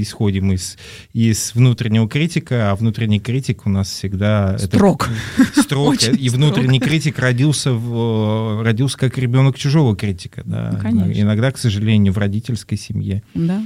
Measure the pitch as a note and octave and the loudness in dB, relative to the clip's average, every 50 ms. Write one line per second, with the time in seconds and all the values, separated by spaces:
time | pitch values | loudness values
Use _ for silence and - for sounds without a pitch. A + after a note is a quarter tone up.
0 | G#2 - - - A2+ G2+ F#2+ F#2+ F#2+ G2 F#2+ F#2 - - - - - - - - | -4 -6 -4 -2 -2 0 0 0 0 0 0 -2 -4 -8 -14 -16 -20 -20 -20 -20
1 | - _ - A#2 A2+ A2+ G#2+ - - - - A#2 B2+ B2+ A#2 - A#2+ A2 G#2+ A2+ | -18 _ -2 0 2 2 2 0 -2 -4 2 4 4 4 4 0 -2 0 2 2
2 | A2+ G#2 - D3 D#3+ - - D#3+ - - B2+ A#2+ A2 G2+ G2 G2 A2+ A2+ G#2+ A2+ | 2 0 0 -2 -2 0 -2 -4 -4 -2 -2 0 0 0 0 0 0 -2 -2 -2
3 | A#2 G#2+ G#2+ G2+ - A#2+ A#2+ C3+ C3 - A2 - - G2+ G2 G2 F#2+ - - - | 0 0 0 0 0 -2 -4 -4 -2 -4 -6 -4 -2 -2 0 0 -2 -4 -6 -8
4 | - G2 G2+ F#2 G#2 G#2 G#2+ G#2 G2 F#2+ G2 A2 G#2 F2 - - G3+ G3 - - | -8 -6 -4 -2 0 2 2 2 2 0 0 -2 -4 0 2 4 4 4 2 2
5 | - B2 A2+ A2+ - - - - C4 - - D4 A#3 - D3 C#3 C#3+ - C#4 - | -2 -4 -4 -6 -8 -6 2 2 2 2 4 0 0 2 0 0 2 2 2 2
6 | - A2 - - C3+ B2 A#2+ B2 D3+ D3+ - - - B2+ C3 C3 C4 - D#3 D#3+ | 2 0 0 0 0 0 2 4 2 4 4 2 2 2 2 2 2 2 0 0
7 | - D3+ - - B2+ B2+ B2 A#2+ C#3 D#3 C#3 - - C#3+ B2 A2+ A#2 A#2+ A#2 A#2 | 0 -2 -2 0 0 0 2 2 2 2 2 0 0 -2 -2 -2 -2 -4 -2 -2
8 | A#2 A#2 A2 G#2+ G#2+ G#2+ G#2+ A2 A2+ A2+ G#2 A2 A2+ A#2 A2 A2 C#3 C3 - - | 0 0 0 0 0 0 0 -2 -2 -2 -4 -2 0 0 0 2 0 -2 -2 -2
9 | C3+ B2 - C3 B2+ A#2+ B2 C3 C3+ C3+ B2 - - C#3+ C#3+ E3 D3 A#2 G2+ F#2 | -2 -2 -2 -2 -2 0 2 4 4 2 2 0 -2 0 2 2 4 2 2 0
10 | G#2+ G2+ F#2 F#2 - - - - - A2+ G#2+ A2+ A2+ A2+ A2 G#2 G2+ G#3+ A#3 - | -2 -4 -4 -6 -10 -16 -14 -12 -10 -8 -6 -4 -4 -4 -4 -4 -2 0 0 2
11 | - - - - G#2 G#2 G#2+ G#2+ A#2+ C3+ C3 - - A#2 G2 G2+ G#2+ A2 A2 G#2 | 2 0 0 0 2 2 2 2 0 0 -2 0 -2 0 0 0 0 2 4 4
12 | G2+ G2 F#2 G#2 G2+ G2+ G2+ A2 - - A#2+ G2+ - - G#2+ G#2+ - - A2 G#2 | 4 4 2 0 -2 -2 -2 -4 -4 -4 -8 -8 -6 -8 -8 -8 -8 -8 -6 -6
13 | G2+ G2+ F#2+ G#2+ - _ - E3+ E3 E3+ F#3 G#3 A3 | -4 -4 -4 -6 -6 _ -6 -4 -2 -2 -2 -4 -6